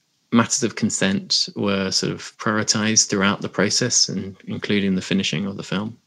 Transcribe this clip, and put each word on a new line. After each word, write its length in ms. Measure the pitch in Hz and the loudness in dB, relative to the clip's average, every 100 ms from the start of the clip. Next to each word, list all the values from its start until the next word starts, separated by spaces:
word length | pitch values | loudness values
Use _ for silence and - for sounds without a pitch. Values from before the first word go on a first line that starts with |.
| _ _ _ | _ _ _
matters 320 | 117 113 - | 2 2 0
of 120 | 113 - | -2 0
consent 760 | 107 - 98 98 95 - - - | -2 0 0 0 0 0 0 -2
were 360 | 104 98 95 | 0 0 0
sort 200 | 92 - | 0 -2
of 260 | - - - | -4 -8 -6
prioritized 720 | 113 107 104 110 107 110 - | -2 0 2 0 2 2 2
throughout 320 | 104 98 98 | 2 2 2
the 80 | - | -2
process, 600 | - 98 - 123 - - | 0 0 2 0 2 0
and 260 | 95 98 95 - | -2 -6 -10 -10
including 500 | 95 - 104 98 92 | -6 -2 0 2 0
the 60 | |
finishing 440 | - 95 95 76 98 | 0 0 0 -2 -4
of 120 | 101 | -6
the 60 | |
film 340 | - 92 110 - | -4 -4 -4 -8